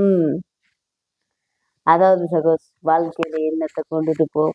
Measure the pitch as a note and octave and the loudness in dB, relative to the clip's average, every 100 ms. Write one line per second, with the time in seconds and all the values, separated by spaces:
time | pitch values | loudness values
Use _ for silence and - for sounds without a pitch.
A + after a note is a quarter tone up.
0 | G3 F#3 D#3 D#3 - _ _ _ _ _ | 2 2 0 -2 -8 _ _ _ _ _
1 | _ _ _ _ _ _ _ _ - E3+ | _ _ _ _ _ _ _ _ 0 4
2 | F#3+ F#3 E3+ E3+ D#3+ D#3+ _ _ D#3 E3 | 4 2 0 -2 0 0 _ _ -2 0
3 | E3 - - D#3 D#3 D#3+ D#3 - - D#3+ | 0 -6 -8 -4 -4 -4 -6 -8 -6 -4
4 | D#3+ D#3 D#3 D3+ D#3 | -2 -2 -2 -2 -4